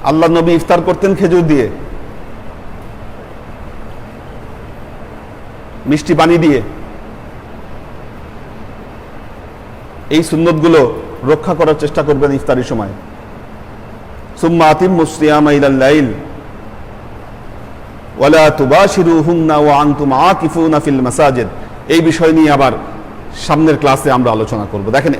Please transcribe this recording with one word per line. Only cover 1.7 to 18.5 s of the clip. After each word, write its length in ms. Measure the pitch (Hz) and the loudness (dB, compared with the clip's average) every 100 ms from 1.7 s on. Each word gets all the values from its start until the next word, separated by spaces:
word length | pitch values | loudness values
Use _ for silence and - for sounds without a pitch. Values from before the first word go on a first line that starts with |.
| 87 - - - - - - - - - - - - - - - - - - - - - - - - - - - - - - - - - - - - - - - - - | -4 -10 -10 -12 -12 -14 -12 -12 -12 -14 -14 -14 -14 -14 -14 -16 -16 -16 -14 -14 -12 -12 -12 -14 -16 -16 -14 -14 -14 -16 -16 -16 -14 -16 -16 -16 -16 -16 -16 -16 -10 -2
মিষ্টি 260 | 147 - | -2 0
পানি 220 | 160 165 170 | 2 4 6
দিয়ে। 220 | 160 135 113 - - - - - - - - - - - - - - - - - - - - - - - - - - - - - - - - - - | 4 2 0 -10 -12 -14 -16 -16 -16 -16 -16 -16 -14 -14 -14 -14 -14 -16 -16 -16 -16 -16 -16 -16 -16 -16 -16 -16 -16 -16 -18 -18 -18 -18 -18 -16 -2
এই 140 | 156 | 0
সুন্নতগুলো 580 | 160 160 165 156 160 160 123 - - - | 2 2 2 4 6 6 4 0 -10 -6
রক্ষা 300 | 127 151 190 | 0 0 0
করার 240 | 160 - 151 | 0 2 2
চেষ্টা 220 | 147 - | 0 -2
করবেন 280 | 147 139 143 | 0 2 2
ইফতারির 360 | 139 - 127 123 | 0 0 -2 0
সময়। 220 | 117 101 101 - - - - - - - - - - - - - - | -4 -6 -10 -16 -18 -18 -16 -16 -16 -16 -16 -16 -16 -16 -16 -16 -2
সুম্মা 280 | 165 170 156 | 0 4 4
আতিম্মু 340 | 156 185 180 156 | 4 4 2 0
সিয়ামা 460 | - 151 151 151 | 2 2 4 4
ইলাল 240 | 143 139 135 | 4 4 4
লাইল 240 | 131 151 131 101 - - - - - - - - - - - - - - - - - - - - | 4 4 2 -2 -10 -14 -14 -16 -16 -14 -16 -16 -16 -16 -16 -16 -14 -14 -14 -16 -16 -16 -16 0
ওয়া 120 | 139 | 4
লা 160 | 160 156 | 6 6